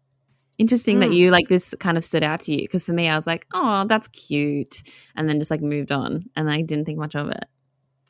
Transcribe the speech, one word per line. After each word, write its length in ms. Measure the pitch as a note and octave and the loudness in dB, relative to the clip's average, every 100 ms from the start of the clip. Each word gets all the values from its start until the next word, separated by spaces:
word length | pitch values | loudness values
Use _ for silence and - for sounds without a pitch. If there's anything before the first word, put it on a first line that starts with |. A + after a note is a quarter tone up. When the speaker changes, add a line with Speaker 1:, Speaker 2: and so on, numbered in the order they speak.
| _ _ _ _ _ - | _ _ _ _ _ 0
Speaker 1:
Interesting 420 | A3 B3 - G3+ | 2 2 2 4
that 100 | F3+ | 4
Speaker 2:
Mm. 40 | F3 | 6
Speaker 1:
you, 160 | F3+ | 6
like, 160 | F3+ F3 | 6 4
this 260 | F3+ - - | 2 0 -4
kind 180 | F#3 E3 | -2 0
of 60 | |
stood 200 | - E3 | 0 0
out 180 | D3+ D#3+ | 0 -2
to 100 | - | -4
you, 140 | D3 - | -4 -2
'cause 160 | F3+ - | -4 -2
for 60 | |
me, 140 | E3+ E3+ | 0 0
I 80 | D#3 | 0
was 100 | D#3 | -2
like, 220 | E3 - | -4 -4
"Oh, 320 | F#4 C4+ G3+ G3 | -2 0 0 2
that's 220 | G#3+ - | 0 -2
cute," 760 | - - D3 D3 C#3+ B2+ - - - - - | -14 -6 -2 0 -2 -6 -10 -16 -20 -14 -4
and 140 | D#3 | -2
then 100 | D3+ | 0
just, 100 | D#3 | -2
like, 100 | D#3 | -2
moved 300 | D3 D3 C#3 | -2 -4 -2
on, 320 | C#3+ A#2+ D#3+ F3+ - | -2 -2 -6 -6 -4
and 160 | D#3 | -2
I 100 | D3 | 0
didn't 240 | D#3+ D3+ D#3 | -2 -2 -4
think 120 | D#3 | -6
much 160 | D3+ D3 | -6 -6
of 140 | D3 | -6
it. 160 | - - _ _ _ _ _ | -8 -12 _ _ _ _ _